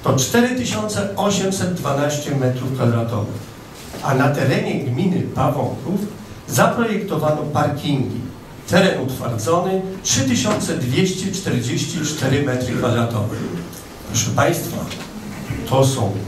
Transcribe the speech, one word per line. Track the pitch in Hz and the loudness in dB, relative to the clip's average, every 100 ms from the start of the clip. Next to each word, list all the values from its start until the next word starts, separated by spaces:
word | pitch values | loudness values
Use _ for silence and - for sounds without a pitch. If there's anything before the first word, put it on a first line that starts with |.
to | 143 135 | 2 2
cztery | - 233 247 254 | 4 4 4 2
tysiące | 233 214 208 202 202 190 | -2 -2 -2 -2 -2 0
osiemset | 196 180 190 185 180 | 2 2 0 0 -2
dwanaście | 175 143 139 147 147 - | -2 0 0 0 0 -2
metrów | 139 127 123 - | 0 2 0 -2
kwadratowych, | - 120 113 110 104 104 - - - - - - - | 2 2 2 0 -2 -4 -6 -10 -16 -16 -16 -14 -6
a | - | 0
na | 131 - | 2 4
terenie | - 120 196 214 175 | 4 2 2 0 -2
gminy | 117 123 190 - | 0 2 2 2
Pawłowków | - - 143 127 107 - - 202 - - - - - | 0 0 0 2 -2 -4 -2 -2 -4 -8 -16 -16 -4
zaprojektowano | - 202 233 226 190 - 151 151 151 | 2 4 4 0 0 -2 0 2 0
parkingi. | - 147 147 135 147 135 107 - - - - - - | 0 0 0 0 0 0 0 -4 -6 -12 -16 -16 2
Teren | 180 196 - | 4 4 2
utwardzony | 127 - 131 113 160 170 190 190 185 - | -2 -4 -4 -2 2 2 2 0 -2 -6
trzy | - - | 0 2
tysiące | 269 226 214 208 - 165 | 4 2 2 0 0 0
dwieście | 120 143 185 - - | 2 4 4 2 -2
czterdzieści | - - 123 117 - - 165 | -2 0 0 0 -2 -2 -2
cztery | 156 - 131 139 | -2 0 2 2
metry | 131 123 120 113 | 2 0 0 0
kwadratowe. | 117 117 117 107 101 - - - - - - - - | 2 2 2 0 -2 -2 -4 -6 -8 -12 -16 -16 -4
Proszę | - - | -2 0
państwa, | - 151 170 - - - - - - - - - - - | 2 2 2 -2 -6 -6 -8 -10 -12 -12 -10 -6 -6 2
to | 127 135 | 4 4
są | 127 101 101 | 2 -2 -2